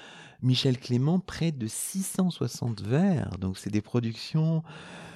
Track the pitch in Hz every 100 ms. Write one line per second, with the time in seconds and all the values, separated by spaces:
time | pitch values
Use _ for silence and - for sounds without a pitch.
0 | - - - - 127 127 139 123 - 123
1 | 143 180 - - 165 139 110 - - 190
2 | 190 - 185 - 123 - 120 104 101 139
3 | 196 143 - 90 95 95 98 104 - 123
4 | 117 113 - 156 160 160 - - - -
5 | -